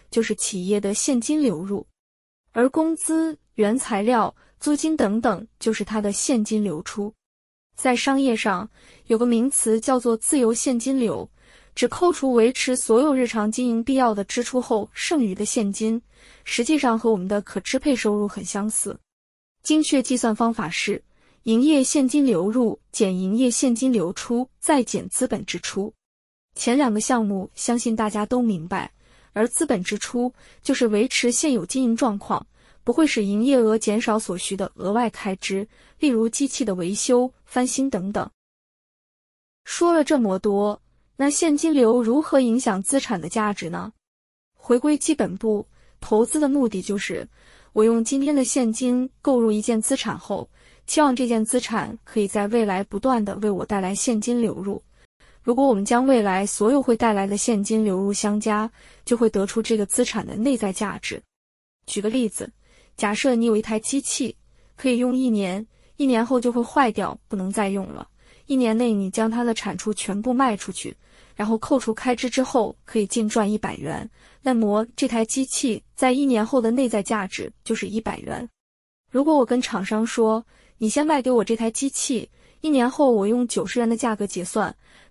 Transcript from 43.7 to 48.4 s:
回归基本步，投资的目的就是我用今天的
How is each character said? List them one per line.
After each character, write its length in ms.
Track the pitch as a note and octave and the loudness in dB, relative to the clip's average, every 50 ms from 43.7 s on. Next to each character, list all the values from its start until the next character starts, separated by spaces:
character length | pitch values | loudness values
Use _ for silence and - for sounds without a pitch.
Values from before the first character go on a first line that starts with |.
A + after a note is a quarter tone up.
| F3 F3 F3+ G#3+ - _ _ _ _ _ _ _ _ _ _ _ _ | -8 -8 -10 -12 -14 _ _ _ _ _ _ _ _ _ _ _ _
回 240 | _ - - A#3+ B3 | _ -2 0 2 2
归 180 | - D4+ D4+ | 4 2 0
基 160 | C#4+ - D#4+ D4+ | 2 2 0 0
本 240 | - G#3+ F#3 F3+ | 0 0 -2 -4
步， 260 | - - A3 G#3+ G3+ - - _ - - - - _ | -4 -2 0 0 -2 -2 -8 _ -20 -20 -20 -20 _
投 260 | - - A3 G#3+ A#3+ | -4 0 2 2 2
资 140 | B3 - D#4 | 2 2 0
的 100 | D4+ C4+ | 2 2
目 180 | C#4 C#4+ B3+ | 2 2 2
的 140 | A3 G3+ F#3 | 0 0 -4
就 160 | F#3 - G3 | -6 -4 -4
是 300 | G3+ - - F3+ - - - _ - - - - - - _ - | -4 -4 -6 -8 -8 -10 -12 _ -20 -20 -20 -20 -20 -20 _ 2
我 100 | G#3+ A3 | 4 4
用 200 | A3+ A#3 A#3 A#3 | 4 4 4 2
今 160 | - C4+ C#4 | 0 0 0
天 140 | C#4 D4+ D4 | 0 2 2
的 100 | C#4 | 2